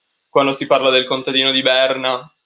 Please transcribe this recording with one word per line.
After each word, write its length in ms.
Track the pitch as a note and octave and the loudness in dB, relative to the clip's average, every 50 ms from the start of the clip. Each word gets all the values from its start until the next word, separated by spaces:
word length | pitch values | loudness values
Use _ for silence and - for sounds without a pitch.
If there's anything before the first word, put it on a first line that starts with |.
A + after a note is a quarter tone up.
| _ _ _ _ _ _ | _ _ _ _ _ _
Quando 240 | _ D3 C#3 C#3 C3+ | _ 0 0 0 -2
si 140 | - - | -4 -2
parla 240 | - D3 C3+ C3 C3+ | 0 0 2 2 2
del 160 | C3 B2+ B2+ | 2 2 0
contadino 440 | B2+ C#3 C3 C3 C#3 C3 C3 C3 C3+ C3+ | 0 -4 -6 -4 -2 -2 0 0 0 0
di 100 | C3 B2+ | 0 0
Berna, 680 | C3 B2+ C3 C3+ C3 C3 C3 C3 C3 B2+ B2 C#3 D#3 _ _ _ | 2 2 2 2 0 0 -2 -2 -4 -4 -4 -6 -12 _ _ _